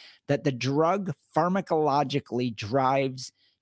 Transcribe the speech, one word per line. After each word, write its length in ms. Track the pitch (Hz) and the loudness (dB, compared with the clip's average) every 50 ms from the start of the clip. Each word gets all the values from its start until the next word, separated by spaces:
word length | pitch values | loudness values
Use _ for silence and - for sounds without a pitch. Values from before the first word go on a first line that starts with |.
| - - - _ _ - | -20 -20 -20 _ _ -2
that 160 | 143 143 - | -2 0 0
the 80 | 147 | -2
drug 600 | 131 117 120 131 139 147 160 165 185 208 190 175 147 _ _ _ - - 165 180 185 196 175 - 170 | -2 -2 -2 -2 0 2 2 2 2 0 -2 -6 -8 _ _ _ 0 0 2 2 2 -2 -2 0 0
pharmacologically 800 | 156 151 147 135 147 147 131 139 143 - - 110 123 123 123 110 | 0 2 2 2 2 0 0 -2 -4 -4 -4 -4 -2 -2 -2 -4
drives 760 | - - 98 120 139 131 131 135 139 139 135 131 131 127 - _ _ _ _ _ _ | -6 -6 -2 0 2 2 2 2 2 0 -2 -4 -8 -12 -16 _ _ _ _ _ _